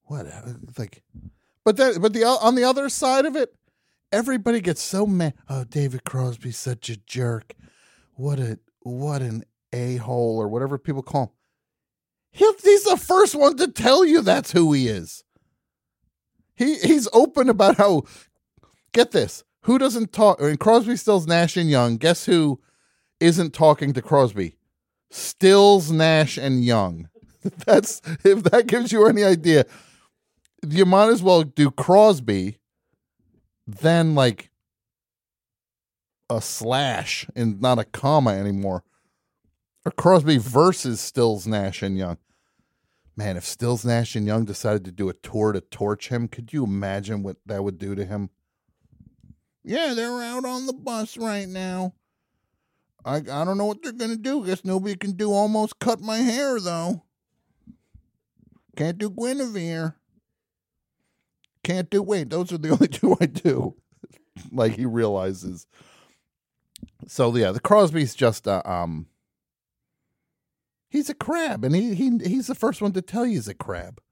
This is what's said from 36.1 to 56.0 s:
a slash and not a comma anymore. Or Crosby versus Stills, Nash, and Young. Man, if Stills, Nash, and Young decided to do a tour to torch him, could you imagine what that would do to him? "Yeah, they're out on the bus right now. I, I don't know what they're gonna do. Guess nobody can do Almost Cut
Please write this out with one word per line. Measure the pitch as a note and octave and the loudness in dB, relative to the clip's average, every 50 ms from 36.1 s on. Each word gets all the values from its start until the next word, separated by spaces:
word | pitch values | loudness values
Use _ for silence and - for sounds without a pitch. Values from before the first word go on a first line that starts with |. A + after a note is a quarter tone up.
| _ _ _ _ | _ _ _ _
a | A#2+ A2+ | -6 -6
slash | A2 - - - A2 A2+ B2 C3+ C#3+ C3+ A#2 F#2 - - - - - - - | -6 -6 -10 -8 -6 -4 -2 -2 -2 -2 -4 -6 -6 -8 -8 -10 -10 -12 -6
and | - A#2+ A2+ G#2 G2 | -4 -4 -4 -4 -2
not | A2+ B2+ B2+ A#2 | 0 0 0 0
a | G#2+ | -2
comma | _ _ - - C3+ D3+ D#3 C3+ A#2 | _ _ -6 -2 2 2 2 2 2
anymore. | G2+ F#2+ G2 G2+ G2+ G2 G2 G2 F#2 F2+ _ _ _ _ _ _ _ _ _ _ _ _ _ _ _ _ _ _ _ _ _ | 0 0 -2 -2 -4 -2 -4 -4 -6 -6 _ _ _ _ _ _ _ _ _ _ _ _ _ _ _ _ _ _ _ _ _
Or | E3+ | -10
Crosby | - - - E3+ F#3+ F3+ C#3 D3+ D#3 C3 | -8 0 4 4 4 6 4 4 2 2
versus | G#2+ B2+ A#2 C3 D#3+ F3+ F3+ - - C3 A#2 G#2 | 2 0 2 4 4 4 4 0 -4 -6 -6 -6
Stills, | - - - - A#2+ A#2 A2 G2+ - A2 | -8 -8 -2 0 0 0 0 -2 -4 -4
Nash, | A2 G#2 G2 G2 F#2+ - | -4 -2 -4 -4 -6 -6
and | - G2 G2 F#2+ | -6 -4 -4 -4
Young. | F#2+ F2+ E2+ - _ _ _ _ _ _ _ _ _ _ _ _ _ _ _ _ _ _ _ | -4 -6 -8 -10 _ _ _ _ _ _ _ _ _ _ _ _ _ _ _ _ _ _ _
Man, | - G#2+ G#2 F#2 F2 | -10 -8 -8 -8 -8
if | - | -10
Stills, | - - _ A#2+ A#2+ B2 A2+ G2+ | -12 -10 _ -4 -4 -4 -2 -2
Nash, | A#2+ A#2+ A#2 A#2 - - | -2 0 0 -2 -4 -4
and | A#2+ G#2 G#2 | -4 -4 -2
Young | G#2+ A2+ A2+ | -2 -2 -2
decided | G2+ G2+ - - A2+ G#2+ G#2 F#2 | -4 -6 -6 -4 -2 -4 -4 -4
to | F#2+ | -8
do | F2+ G2 G2+ F#2+ | -10 -6 -6 -6
a | F2 | -6
tour | _ _ - - A2+ G#2+ G#2+ G#2 | _ _ -10 -4 -2 -2 0 -2
to | G2 | -4
torch | - _ - - G#2+ G#2 G#2 G2+ - - | -8 _ -10 -6 -4 -4 -4 -6 -6 -8
him, | B2+ A#2+ A#2 A2+ | -6 -6 -6 -6
could | - - A#2 A2+ - | -10 -14 -18 -10 -6
you | D3+ C3 | -6 -4
imagine | G#2+ G2 G2 G2+ G2 F#2+ G2+ G2+ G2+ A2 G#2 G2 | -4 -4 -4 -4 -4 -6 -6 -8 -8 -8 -8 -8
what | G2 F#2 _ _ | -10 -12 _ _
that | - G#2+ G2 G2 | -10 -8 -6 -6
would | G2+ F#2+ E2 | -6 -8 -8
do | G2+ G2 G2+ | -10 -10 -8
to | G2 G2+ | -8 -8
him? | F2+ G#2 G#2 G2+ F#2 _ _ _ _ _ _ _ _ _ _ _ _ _ _ - - _ _ _ _ - _ _ _ _ _ _ | -8 -8 -8 -8 -10 _ _ _ _ _ _ _ _ _ _ _ _ _ _ -20 -20 _ _ _ _ -20 _ _ _ _ _ _
"Yeah, | - G3+ C#4 E4 D4+ B3+ | -8 -6 -4 -4 -4 -4
they're | A3+ A#3 A#3+ B3 B3 | -4 -6 -6 -8 -8
out | A#3+ A#3 A#3+ B3+ C4 | -10 -10 -10 -8 -8
on | B3+ B3+ B3+ C4 | -8 -8 -8 -8
the | C4 B3+ | -8 -10
bus | C4 - C4 A#3+ A3 A3 A3+ - - | -10 -10 -10 -8 -8 -8 -10 -10 -10
right | A3+ A3+ G#3 G3+ G3 F#3 | -8 -8 -6 -8 -10 -10
now. | F#3 F#3+ F#3 F#3 F#3 F#3 F#3 F#3 - _ _ _ _ _ _ _ _ _ _ _ _ _ _ _ _ _ _ _ _ _ _ | -12 -10 -10 -8 -8 -6 -8 -8 -10 _ _ _ _ _ _ _ _ _ _ _ _ _ _ _ _ _ _ _ _ _ _
I, | - C3+ D3+ | -8 -8 -8
I | D3+ - - D3 D#3+ | -8 -8 -8 -6 -4
don't | F3+ G3 G3 | -4 -4 -4
know | G3+ | -4
what | G#3 G#3 G#3 | -4 -6 -8
they're | - D4 A3+ | -10 -14 -10
gonna | B3 A#3+ A3 A3+ A3+ | -8 -8 -8 -8 -6
do. | G#3 C4 C4+ D4 G#3+ | -6 -4 -6 -4 -4
Guess | F#3 F#3 F#3 _ | -4 -6 -6 _
nobody | F#3 F#3 F#3+ F#3+ G#3 G3+ F3+ | -4 -4 -4 -4 -6 -8 -8
can | - G3+ G3 | -8 -10 -6
do | F3 G#3+ G#3 | -4 -4 -2
Almost | G3+ G3+ G#3 G#3+ G#3+ G#3+ G#3+ A3 - _ | 0 0 0 0 0 -2 -2 -4 -6 _
Cut | - A#3+ A3+ - | -2 -2 -2 -4